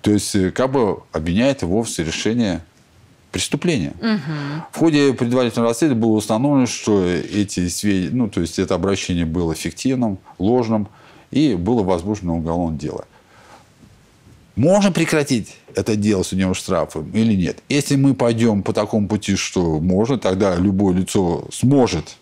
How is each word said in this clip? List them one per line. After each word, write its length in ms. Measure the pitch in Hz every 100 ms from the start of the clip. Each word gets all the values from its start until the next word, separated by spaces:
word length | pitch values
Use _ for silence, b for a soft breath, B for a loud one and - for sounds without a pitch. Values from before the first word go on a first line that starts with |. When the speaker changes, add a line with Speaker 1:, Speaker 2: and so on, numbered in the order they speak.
Speaker 1:
То 100 | -
есть, 240 | 104 -
э, 160 | 101 92
как 180 | - 131
бы 300 | 135 107 85 -
обвиняет 480 | 82 82 90 131 277
его 220 | 87 101
в 60 | 113
совершении 680 | - 80 - 104 120 107 85 - _ _ _ _ _ _
преступления. 640 | 92 - - 180 139 73 -
Speaker 2:
Мгм. 640 | 226 208 143 151 143 151 -
Speaker 1:
В 60 | -
ходе 340 | 165 147 139
предварительного 560 | 117 117 127 120 113 117
расследования 320 | 117 160 117
было 120 | 110
установлено, 520 | 107 104 110 143 143
что 400 | 123 - - 101
эти 640 | 90 87 - 104 101 - 90
свед-, 440 | - 104 98 87
ну, 160 | 123 113
то 140 | 92
есть 160 | 82 -
это 160 | 92
обращение 520 | 92 92 98 - 87
было 280 | 80 82 82
фиктивным, 640 | 78 87 - 131 127 117 92 B -
ложным, 480 | 95 123 113 110 101 B B B B
и 240 | 131 151
было 300 | 92 90 120
возбуждено 540 | 92 90 92 104 87 82
уголовное 420 | 80 85 85 73
дело. 260 | 73 - - B B B B B B _ - - _ _ - - -
Можно 360 | - 147 202 196
прекратить 680 | 170 160 160 143 123 - - -
это 200 | - 98
дело 280 | 107 104 98
судебным 320 | 90 95 92
штрафом 560 | 92 - 87 78 87 71
или 240 | 101 113
нет? 240 | 98 80 - _
Если 280 | 143 - 143
мы 180 | 139
пойдем 480 | 131 120 113 117 104
по 100 | 98
такому 340 | 107 107 110 98
пути, 280 | 107 -
что 440 | 95 - 98 85 78
можно, 380 | 87 92 117 127
тогда 380 | 98 95 101
любое 400 | 87 98 95 101
лицо 520 | 90 92 104 90 82 -
сможет 600 | - 123 139 113 87 - -